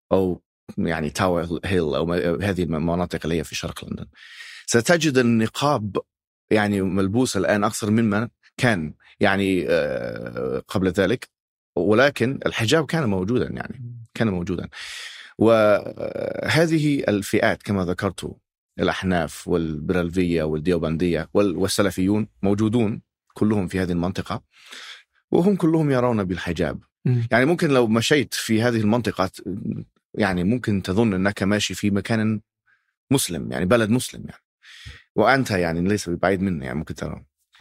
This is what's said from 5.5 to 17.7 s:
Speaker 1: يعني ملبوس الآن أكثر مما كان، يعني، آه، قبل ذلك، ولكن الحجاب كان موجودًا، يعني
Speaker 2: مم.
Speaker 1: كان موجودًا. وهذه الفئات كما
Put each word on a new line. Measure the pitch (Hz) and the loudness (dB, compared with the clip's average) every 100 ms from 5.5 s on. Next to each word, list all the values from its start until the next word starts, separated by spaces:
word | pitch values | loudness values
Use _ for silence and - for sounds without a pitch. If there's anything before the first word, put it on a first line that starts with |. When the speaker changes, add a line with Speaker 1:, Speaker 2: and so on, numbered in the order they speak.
| - 143 135 107 95 - _ _ _ - | 0 0 0 -2 -6 -8 _ _ _ 0
Speaker 1:
يعني | 107 104 101 | 2 2 0
ملبوس | 95 95 98 113 127 101 | 0 0 0 0 0 0
الآن | 85 104 | 2 2
أكثر | 107 - 104 | 0 -2 0
مما | 110 113 101 120 _ _ - | 2 2 0 -2 _ _ 0
كان، | 127 98 76 - _ - | 2 2 -2 -10 _ 0
يعني، | 98 98 98 92 69 | 2 2 2 2 2
آه، | 82 73 64 58 55 58 60 64 65 - | 0 0 -2 -6 -8 -10 -6 -4 -4 -4
قبل | 101 92 | 0 0
ذلك، | 87 95 127 - _ _ _ _ 87 | 2 2 0 -6 _ _ _ _ -2
ولكن | 87 107 139 - 120 139 82 | 2 6 4 4 -2 -2 -4
الحجاب | - 110 156 147 | -2 2 2 2
كان | 165 120 | 0 0
موجودًا، | 95 92 127 69 | 0 0 0 -2
يعني | 60 - 131 | -6 -10 -12
Speaker 2:
مم. | 120 120 113 | -14 -14 -10
Speaker 1:
كان | - 113 | -2 0
موجودًا. | 90 87 87 - - - - - - - - | 0 -2 -6 -8 -12 -14 -14 -14 -16 -8 2
وهذه | 110 113 107 98 85 - 80 - - - - 131 165 160 147 139 - | 6 6 6 4 0 -8 -8 -6 -6 -4 0 2 2 2 2 0 0
الفئات | 104 - 104 110 85 | 0 0 2 2 0
كما | - | -2